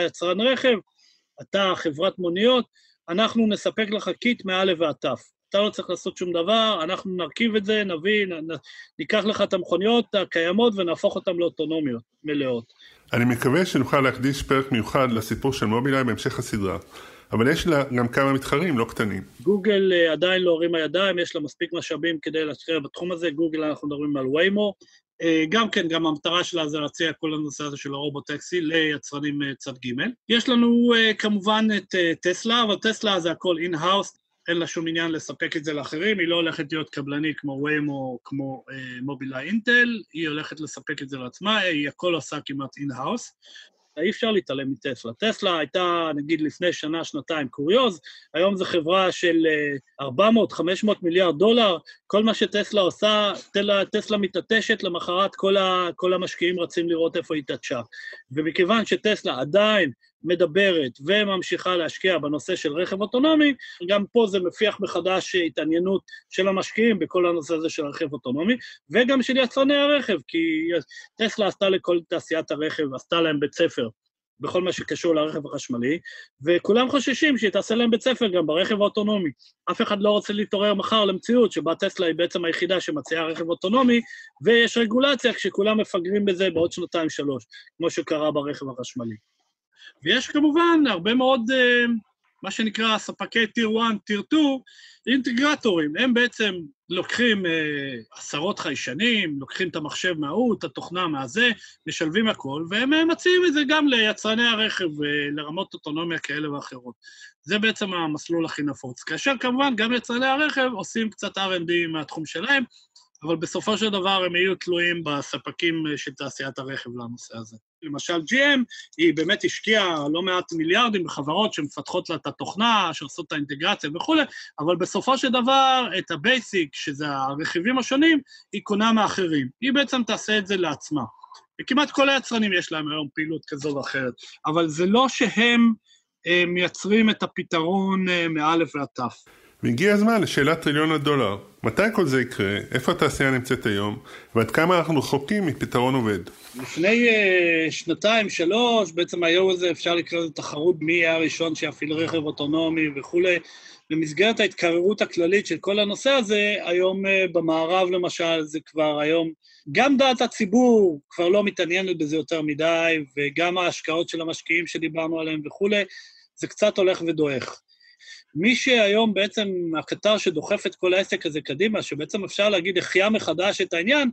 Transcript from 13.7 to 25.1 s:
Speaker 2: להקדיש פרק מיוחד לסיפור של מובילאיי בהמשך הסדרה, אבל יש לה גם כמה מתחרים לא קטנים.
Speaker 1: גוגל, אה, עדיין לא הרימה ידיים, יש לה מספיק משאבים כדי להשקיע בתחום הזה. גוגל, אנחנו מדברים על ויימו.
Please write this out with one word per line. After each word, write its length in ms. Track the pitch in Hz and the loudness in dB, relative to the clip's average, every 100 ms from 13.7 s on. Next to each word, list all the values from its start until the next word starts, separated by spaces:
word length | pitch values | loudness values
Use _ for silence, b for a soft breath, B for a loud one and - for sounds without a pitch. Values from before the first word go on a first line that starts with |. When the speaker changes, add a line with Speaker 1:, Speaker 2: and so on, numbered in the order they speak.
| 147 127 143 | 0 2 4
Speaker 2:
להקדיש 420 | 135 117 131 139 | 2 2 -2 -2
פרק 280 | - 135 135 | 0 0 2
מיוחד 400 | 120 107 147 131 | 0 0 2 2
לסיפור 420 | 113 - 110 135 | 0 -2 -2 -2
של 120 | 131 110 | 0 0
מובילאיי 380 | 113 135 135 | 0 2 0
בהמשך 360 | 123 107 - - | 0 -2 -4 -6
הסדרה, 380 | 120 113 95 90 - B B B B | -6 -4 -2 -4 -10 B B B B
אבל 200 | 110 123 | 2 2
יש 160 | 165 175 | 2 2
לה 160 | 147 131 123 | 2 2 0
גם 120 | 120 | 0
כמה 260 | 139 139 | 2 2
מתחרים 440 | 135 135 143 185 127 | 2 0 0 0 0
לא 80 | 113 | -2
קטנים. 360 | - 110 98 - - | -2 -4 -4 -10 -6
Speaker 1:
גוגל, 520 | 127 202 190 202 190 | 0 0 2 2 4
אה, 180 | 175 165 | 4 2
עדיין 300 | 151 180 185 | 2 2 2
לא 100 | 180 | 2
הרימה 280 | 160 170 170 | 2 0 0
ידיים, 400 | 156 170 196 180 | 0 0 0 0
יש 160 | 170 165 | -2 -4
לה 60 | |
מספיק 320 | 147 - 170 | -8 -6 -6
משאבים 460 | 170 - 151 165 160 | -6 -6 -4 -4 -4
כדי 240 | 160 156 156 | -4 -4 -4
להשקיע 340 | 139 - 160 | -6 -4 -4
בתחום 320 | 139 - 175 | -4 -8 -6
הזה. 180 | 175 170 | -4 -4
גוגל, 340 | 143 165 156 | -2 -2 -2
אנחנו 240 | 151 143 147 | -4 -4 -6
מדברים 300 | 143 147 143 | -4 -2 -2
על 100 | 131 | 0
ויימו. 460 | 147 185 202 208 - b b _ | 2 2 2 -2 -4 b b _